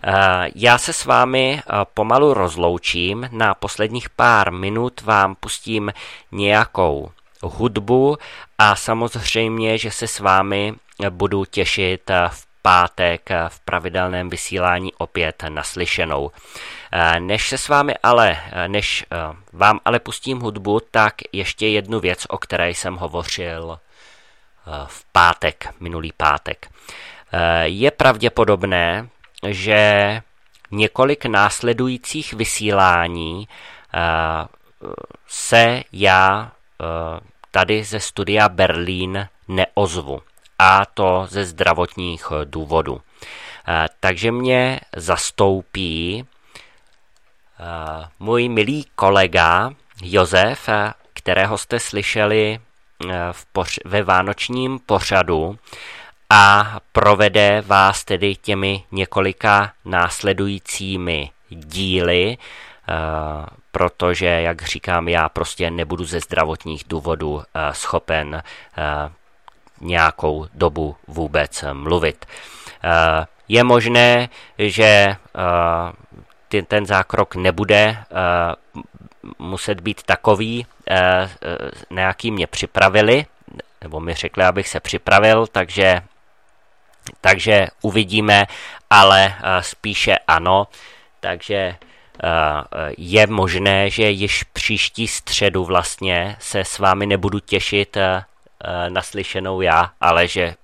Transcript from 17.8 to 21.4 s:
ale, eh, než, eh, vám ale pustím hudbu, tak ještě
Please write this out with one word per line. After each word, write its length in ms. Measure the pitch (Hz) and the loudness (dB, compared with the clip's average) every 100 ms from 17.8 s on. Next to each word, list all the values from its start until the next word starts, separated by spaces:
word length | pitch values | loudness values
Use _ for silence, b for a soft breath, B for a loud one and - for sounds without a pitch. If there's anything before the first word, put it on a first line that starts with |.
| 143 - | 2 0
ale, 340 | 117 120 107 80 - | 4 6 4 2 -8
eh, 160 | 90 90 | -8 -4
než, 380 | 104 - - - | -4 -4 -6 -8
eh, 240 | 82 78 82 _ | -10 -10 -14 _
vám 260 | 87 101 107 - | 2 4 4 0
ale 140 | 117 | -2
pustím 400 | - - 131 127 | -4 -12 -8 -6
hudbu, 400 | 117 104 98 107 - | -6 -6 -2 -2 0
tak 220 | 117 107 - - | 2 2 0 -12
ještě 360 | 98 | -8